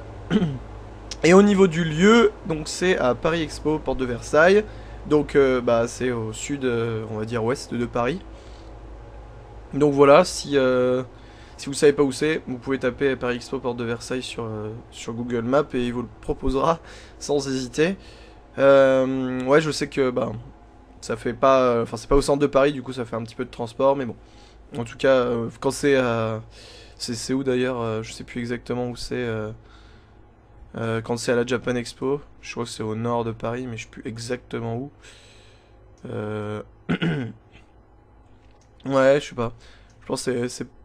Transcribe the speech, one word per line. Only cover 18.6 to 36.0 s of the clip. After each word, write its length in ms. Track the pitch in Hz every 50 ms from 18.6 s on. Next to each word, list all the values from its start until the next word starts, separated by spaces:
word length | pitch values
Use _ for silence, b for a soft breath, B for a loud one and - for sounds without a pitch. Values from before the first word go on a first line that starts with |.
| 135 139 139 135 135 131 131 131 131 127 135 131 131 127 127 127 127
ouais, 160 | 127 139 156
je 100 | 160 151
sais 180 | 135 - 143 139
que... 220 | - 143 135 127
Bah, 220 | 123 123 123 120 117 117 - - - - - - - - - - - -
ça 160 | - - 117
fait 180 | 113 - 127 113
pas, 280 | 107 - 135 135 131 127
euh, 200 | 123 120 117 113
enfin, 140 | - -
c'est 120 | 113 - -
pas 80 | 143
au 60 | 139 135
centre 180 | 151 143 143
de 60 | 143
Paris, 260 | 135 - 135 139 151 147
du 100 | 131 120
coup, 100 | 135 127
ça 120 | 131 120
fait 120 | 110 -
un 60 | 113 117
petit 120 | 113 -
peu 100 | - 127
de 60 | 123
transport, 460 | - - 123 113 - - 135 135 139
mais 100 | 143 131
bon. 100 | 113 101 - b b b b b b b b - - - 113
En 60 | 117
tout 120 | 117 -
cas, 120 | - - 135 135
euh, 320 | 131 120 123 120 117 117 120 - -
quand 100 | - 135
c'est 260 | 127 - - 143 139
à, 460 | 131 127 120 117 113 113 110 110 110 113 B B B B B B B B B B -
c'est, 160 | - - 120
c'est 200 | 113 - - 131
où 100 | 135 139
d'ailleurs, 360 | 131 127 123 127 127 131 120
euh, 220 | 117 113 110 110 113
je 100 | 113 -
sais 120 | - 120
plus 160 | - - 123
exactement 480 | 120 117 123 120 - - 127 123 123 123
où 80 | 120
c'est, 180 | 117 - - 123
euh, 360 | 123 123 117 110 110 107 107 113 113 b b b b b b b b b b b b - - _ _ _ _ - - - - -
euh, 240 | 110 113 113 113 113 110
quand 140 | - 120
c'est 160 | 117 - - 123
à 40 |
la 100 | 120 120
Japan 280 | 120 131 110 - 127 123
Expo, 440 | 123 117 - - - 135 131 143 147 147 - - -
je 120 | - - -
crois 120 | 120 120
que 60 | 117
c'est 120 | - - 110
au 120 | 110 107
nord 300 | 110 117 120 120 117 113
de 80 | 117 113
Paris, 340 | 117 - 113 117 123 131
mais 100 | 127 113
je 80 | 110 -
sais 60 | -
plus 120 | - - -
exactement 720 | 131 110 117 113 120 127 120 - - - 120 117 113 113
où. 140 | 120 135 143 - b b b b b b b b b b b b b b b b b - - - -